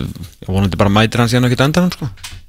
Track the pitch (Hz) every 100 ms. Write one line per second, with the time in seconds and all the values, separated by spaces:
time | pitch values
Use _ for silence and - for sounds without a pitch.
0 | 65 - 85 - - 95 98 80 101 101
1 | 110 113 117 123 123 123 135 156 180 -
2 | 139 - - -